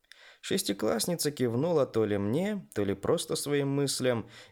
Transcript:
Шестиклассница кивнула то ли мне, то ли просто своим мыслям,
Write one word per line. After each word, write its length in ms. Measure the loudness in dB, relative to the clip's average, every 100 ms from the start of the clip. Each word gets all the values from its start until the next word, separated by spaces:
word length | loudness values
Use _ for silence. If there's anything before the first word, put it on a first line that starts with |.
| _ -20 -20 -16
Шестиклассница 920 | -4 -2 -2 -2 0 0 0 -2 -2
кивнула 540 | 0 0 2 2 2 2
то 180 | 2
ли 140 | 2 2
мне, 500 | 0 0 0 -4 -6
то 100 | -2
ли 120 | -2 0
просто 400 | 0 0 -2 -6
своим 340 | -2 0 0
мыслям, 580 | 0 0 0 0 0 -4 -14 -8